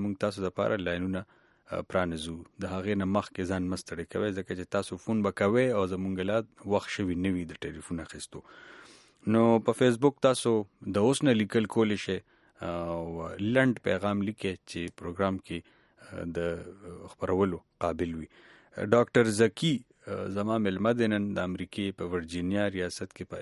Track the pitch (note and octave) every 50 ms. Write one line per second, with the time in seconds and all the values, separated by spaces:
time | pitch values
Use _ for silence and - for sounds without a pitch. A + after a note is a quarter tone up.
0 | G2+ G2+ G2 - G#2 G#2 F#2+ G2 F#2+ F2+ - - G#2 A2 A2 G2 F2+ F2 F2 F2
1 | F2+ F#2+ F#2 F#2 G2 - _ _ _ _ _ _ _ - F#2 F2 - - - F#2+
2 | F2+ E2+ E2 D#2 D#2+ E2+ E2 E2+ E2+ - _ - F#2+ F2+ F#2 F#2+ F#2 G#2 G#2 G2
3 | F#2+ F#2+ G2+ G#2 - - - - F2+ F2 F#2+ F#2 F2+ F2+ F#2 F2 - - - E2+
4 | E2+ - - F#2 G#2 G#2 F#2+ F#2+ F#2 - G2 F2+ F2+ - - G2+ F#2+ - F#2+ F2
5 | - - A2 G#2+ G2+ G2 - - G#2 G2 A2+ B2 C3 B2+ A2+ G2+ F#2+ F#2 F#2+ F2+
6 | F#2+ F#2+ F#2+ F#2 F#2 G2 G#2+ A2+ A2 - _ - - G2+ G2+ F#2+ - - - -
7 | G2 F2+ F2 F2+ F#2 F#2+ F#2 F2+ E2+ D#2+ D#2+ - - D#2+ D#2 D#2+ - - F2 E2
8 | D2+ - - D2 - - - - - - - - - - - - - - - -
9 | - _ _ _ - G#2+ A2 A2+ A#2 A#2 A2+ A2+ G#2 A#2+ A2+ - B2+ B2+ A#2 A2+
10 | C#3 C#3+ - - - C3 B2 - - A#2+ A2+ G#2+ G2+ - _ _ - G2+ F#2 G2+
11 | G#2+ B2+ C#3 - D3+ C#3 A#2 A2 G#2+ G2 - A2+ G#2+ - - A#2 A2 G#2+ G#2 F#2
12 | - - F#2 F#2 - _ _ _ _ _ _ - F2 F2 F2 E2+ E2+ E2+ E2+ E2+
13 | E2 E2+ E2 E2 E2 E2 - F2+ G2+ A2 B2 C3+ C3 B2+ A2 - - G2 F#2+ F2+
14 | G2+ G#2 G2+ G2+ G2 G#2+ G#2+ - - F#2+ F2+ - _ - - F2 E2+ E2+ - -
15 | E2+ F2 E2+ - G2 F#2+ F#2+ F2+ - - F2+ E2+ - _ _ _ _ _ _ _
16 | - - F#2+ F2 E2+ E2+ E2 E2+ E2+ E2+ E2+ E2+ F2 F2 - - - F2 F2 -
17 | - F2+ - - F#2 F2+ F2+ F#2 G2 F#2+ E2+ E2 - _ _ - F2 E2+ D#2+ E2+
18 | F2+ E2+ E2 D#2+ D2+ - _ - - - - - _ _ - - G#2+ G#2 A#2 A#2
19 | A#2 - - B2 A2+ A2+ G#2 G#2+ A2+ G#2+ - - E3 E3 C#3 A2+ - _ _ _
20 | _ G#2 G2+ G2 G2 F#2+ F#2+ G2+ G#2 G#2+ A#2 A2 G#2 G2 F#2 F#2 G#2 A#2 A#2+ A#2+
21 | A2+ G#2+ G#2+ G#2 G2+ G2+ F#2+ F#2+ F2+ F2+ F2+ F2+ F2+ - - G#2+ G2 G2 F#2 -
22 | F2+ F2 F2+ F2 E2 D#2+ F2+ F2 F2 F#2 G2 G2+ G#2 G2+ F#2+ F2+ F2+ F2 - -
23 | F#2+ - - - F#2 - F2+ F2+